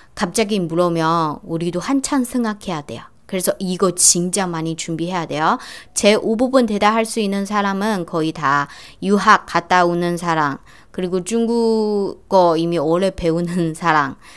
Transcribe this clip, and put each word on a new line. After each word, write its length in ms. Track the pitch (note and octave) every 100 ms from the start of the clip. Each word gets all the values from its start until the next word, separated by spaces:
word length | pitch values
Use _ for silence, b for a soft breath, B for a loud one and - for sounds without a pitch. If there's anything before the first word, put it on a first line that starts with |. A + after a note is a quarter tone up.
| B -
갑자기 420 | G3 A#3 G#3 G#3
물으면 800 | E3 E3 F3+ E3 D#3+ E3+ D#3 -
우리도 340 | F3+ E3 E3+ F3
한참 460 | G#3 C#4 C4+ C#4+
생각해야 560 | A#3+ B3+ A3+ G#3 - D#3+
돼요. 200 | C#3+ A#2 - - -
그래서 260 | F#3+ F#3 -
이거 320 | F#3 F3+ F#3+
진짜 560 | F3+ - F3 F3+ F#3+ F#3
많이 260 | E3 E3
준비해야 520 | D#3+ - D#3+ E3+ F#3 D#3
돼요. 320 | C#3+ E3 A#3+ B B B
제 220 | - G#3 G#3
오 200 | G#3 A3
부분 300 | B3+ C4 A3+
대답할 380 | G#3 G#3 A3+
수 160 | A3+ A3+
있는 260 | G3+ G3 G3
사람은 600 | G#3 G3+ G3 G#3+ G3 E3
거의 260 | E3+ D#3+
다 340 | D#3+ C#3+ C#3+ C#3+ B B B
유학 420 | F#3 G3+ A3 G3 -
갔다 400 | E3+ E3+ F3+ F3
오는 300 | F3 F3 F3
사람, 420 | F3 D#3+ D3 C#3 b b b
그리고 320 | - F3+ F#3
중국어 1300 | F3+ A#3 A3+ A#3 A3+ A3 G#3+ G#3 G3 - - F#3+ F3 D#3+
이미 200 | E3+ E3+
오래 340 | D3+ E3+ F#3+
배우는 640 | F#3+ E3+ E3+ E3+ F3 E3
사람, 420 | D#3 E3+ D#3 C#3 - B